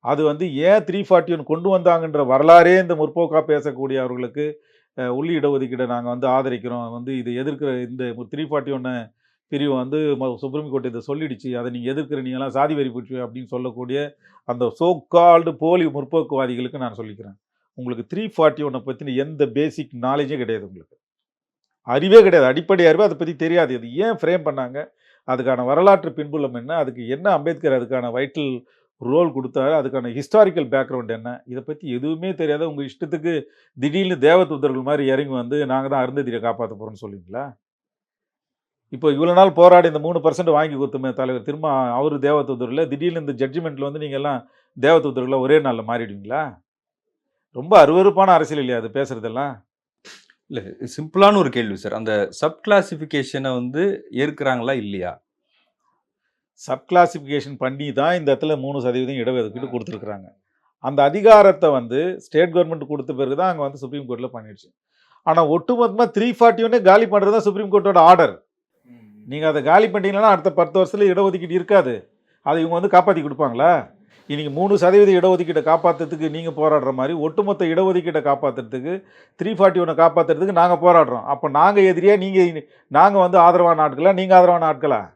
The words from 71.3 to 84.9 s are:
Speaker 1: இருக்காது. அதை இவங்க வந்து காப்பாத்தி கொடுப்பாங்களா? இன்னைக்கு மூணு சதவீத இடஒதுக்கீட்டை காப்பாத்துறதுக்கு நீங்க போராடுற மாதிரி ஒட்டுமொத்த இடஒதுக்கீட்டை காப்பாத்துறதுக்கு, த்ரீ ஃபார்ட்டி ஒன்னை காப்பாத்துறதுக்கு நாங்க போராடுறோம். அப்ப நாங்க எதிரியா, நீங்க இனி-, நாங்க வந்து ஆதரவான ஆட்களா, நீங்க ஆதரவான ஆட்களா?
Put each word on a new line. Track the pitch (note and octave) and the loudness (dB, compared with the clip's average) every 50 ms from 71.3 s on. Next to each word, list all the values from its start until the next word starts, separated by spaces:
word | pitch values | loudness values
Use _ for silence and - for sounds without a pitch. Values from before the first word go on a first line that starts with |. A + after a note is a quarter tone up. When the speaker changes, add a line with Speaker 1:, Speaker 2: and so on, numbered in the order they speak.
| F3+ F#3 E3+ E3+ E3+ F3+ | 0 -4 -8 -4 -4 -4
Speaker 1:
இருக்காது. | F3 F3+ G#3 G3 D#3 B2+ A#2+ G2+ - _ _ _ _ _ _ _ _ | 0 4 4 4 4 2 -6 -8 -12 _ _ _ _ _ _ _ _
அதை | C#3 D#3 E3 | -2 -2 -2
இவங்க | D#3+ E3 E3+ F3 | -2 -2 -2 -2
வந்து | F#3 G3 F3+ | -2 4 4
காப்பாத்தி | F3+ F3+ G3 F#3+ D#3+ D3 | 4 4 4 0 0 -2
கொடுப்பாங்களா? | D3 C#3 B2+ D3+ C3 A#2 A#2+ C#3+ E3+ F3 D3 G2+ - _ _ _ _ _ _ _ - | -8 -4 -4 -4 -4 0 2 2 2 2 2 -2 -8 _ _ _ _ _ _ _ -10
இன்னைக்கு | C#3+ D3 D3+ D3 C#3 | -10 -8 -8 -8 -6
மூணு | D#3 F#3 G3 G3+ | -4 -2 0 0
சதவீத | - F3 F3+ F#3+ G#3 G#3 G3 | 2 2 4 6 6 6 6
இடஒதுக்கீட்டை | F#3+ F3+ F3 F#3 F#3 F3 F3 D#3+ F3 D#3 B2 | 4 4 4 2 2 2 -2 -2 -4 -2 2
காப்பாத்துறதுக்கு | D#3 D#3+ E3 D#3 F3 E3 - E3 D3 E3 D3+ D#3 D#3+ | 2 0 2 2 0 0 0 -6 -8 -6 -6 -6 -6
நீங்க | D3 D#3+ E3 E3 | -6 -6 -8 -8
போராடுற | D3 D3+ D3+ D#3 D3+ D3 B2+ C3 C3 | -4 -2 0 2 2 2 0 -2 -4
மாதிரி | C3 B2+ C#3+ E3+ D#3+ D3 | -4 -4 -4 -4 -4 -6
ஒட்டுமொத்த | D#3+ D3+ - G#3 G3 G3 G3 F#3 | -4 -2 -2 -2 -2 -2 -2 -2
இடஒதுக்கீட்டை | E3 E3 E3+ F#3+ F#3+ F#3 F3+ D#3+ E3+ D#3 D#3 | -2 0 0 0 0 0 -2 -2 -2 -4 -2
காப்பாத்துறதுக்கு, | C3 D3 C#3 C#3 D3+ C#3 A#2+ C3+ A#2+ A2 C3 B2+ B2+ D#3+ F3+ F#3+ F#3+ _ _ _ _ _ _ _ | -2 -2 -2 0 -2 -6 -6 -6 -12 -10 -10 -10 -8 -8 -10 -10 -12 _ _ _ _ _ _ _
த்ரீ | F3 G#3 A3 | -8 -6 0
ஃபார்ட்டி | E3 G3 F#3+ E3 F3+ F3 | 2 2 2 4 2 -2
ஒன்னை | E3 D#3+ | -2 2
காப்பாத்துறதுக்கு | D#3+ E3 E3 D#3 F3 E3 E3 D#3+ D3 F#3 G3 F#3+ E3+ | 2 2 2 4 2 0 0 0 -2 -2 -2 2 2
நாங்க | E3+ F3+ F3+ | 2 2 2
போராடுறோம். | D3+ D#3+ F3+ E3+ E3+ D3+ B2 B2 A#2 - | 4 4 6 6 6 4 4 -2 -8 -4
அப்ப | - C#3 - - D3 | -6 -6 -4 -4 -2
நாங்க | C3+ D3 D#3+ G3 G#3 G3+ | 0 2 2 4 4 4
எதிரியா, | F#3+ F#3+ F3+ D#3+ E3 G3+ G#3 | 4 4 2 2 4 2 2
நீங்க | G3+ F#3 G3 F#3+ F#3+ F3+ | 2 0 -2 2 2 2
இனி-, | E3+ E3 D3+ C#3+ _ _ _ _ _ | 2 0 -8 -14 _ _ _ _ _
நாங்க | C3 D3 F3+ G3+ G3+ G3 | 4 4 4 6 6 4
வந்து | F#3 F3+ F3+ F#3 | 2 4 6 6
ஆதரவான | E3+ F3 F3 F3+ F3 E3+ E3 D#3 D3+ | 6 6 6 6 4 4 4 2 2
ஆட்களா, | D3+ C3 C3+ D#3+ F#3+ G3 F3+ | 0 0 2 2 2 2 2
நீங்க | F#3+ F#3 F#3+ | 2 6 6
ஆதரவான | F#3 F3+ F3+ F3 E3+ E3 D#3 | 6 8 6 4 2 2 -2
ஆட்களா? | D3+ C3 D3+ D3 | -2 -2 -2 -2